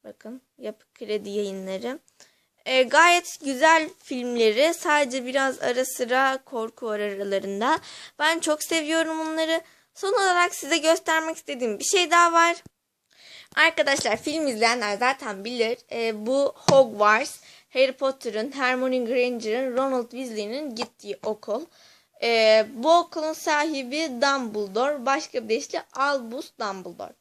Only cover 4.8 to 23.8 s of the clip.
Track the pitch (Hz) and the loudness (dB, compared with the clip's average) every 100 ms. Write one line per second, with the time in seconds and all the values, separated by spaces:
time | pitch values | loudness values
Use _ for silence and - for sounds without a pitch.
4.8 | 349 294 285 262 247 269 269 262 - 247 | 0 2 2 -2 -4 -2 -2 -2 -2 -2
5.8 | 254 - 240 254 269 262 _ 262 226 - | -4 -4 -2 2 2 -2 _ -8 -8 -8
6.8 | 233 208 208 196 202 196 190 196 240 320 | -6 -4 -4 -4 -2 -2 -2 -2 0 0
7.8 | - - - - 302 330 320 302 - 330 | -4 -20 -20 -2 0 0 0 -2 0 -2
8.8 | 302 330 320 320 320 320 320 330 330 _ | 0 0 0 -2 -4 -4 -2 -2 -4 _
9.8 | _ - 392 403 392 359 349 359 277 330 | _ -8 -2 2 2 2 2 -2 -2 0
10.8 | 311 320 330 320 320 320 - 269 240 208 | 2 2 2 0 -2 -8 -10 -6 -4 -4
11.8 | 285 381 349 339 349 339 339 339 - _ | 0 2 4 6 6 6 4 0 -10 _
12.8 | _ _ _ _ - - - - 320 320 | _ _ _ _ -20 -20 -8 2 2 4
13.8 | 285 277 240 220 320 311 294 220 226 247 | 0 2 0 -2 -2 -2 -2 2 2 2
14.8 | 208 202 247 269 262 196 202 247 226 240 | -2 0 0 0 -6 -10 -8 -2 -2 -2
15.8 | _ 233 226 214 214 269 277 - - - | _ -6 -4 -4 -2 0 0 0 4 6
16.8 | 233 208 208 214 302 - - - _ 254 | 4 4 4 4 0 -10 -20 -20 _ 0
17.8 | 262 262 269 269 247 214 240 269 254 254 | 2 2 -4 -4 -6 -6 -6 -2 -2 0
18.8 | 262 254 233 254 247 240 214 233 262 240 | 0 0 0 0 0 -2 -4 -2 -2 -2
19.8 | 269 254 233 240 262 220 208 254 302 226 | 0 -2 -4 -8 -8 -6 -6 -6 -8 -8
20.8 | - _ 208 202 - 208 - 220 339 _ | -10 _ -12 -8 -6 -6 -4 -6 -6 _
21.8 | - _ _ _ 233 226 220 220 214 262 | -20 _ _ _ 0 4 6 6 4 -2
22.8 | 269 339 339 339 311 311 - 294 311 277 | 4 4 4 -6 -6 -4 -2 0 0 -4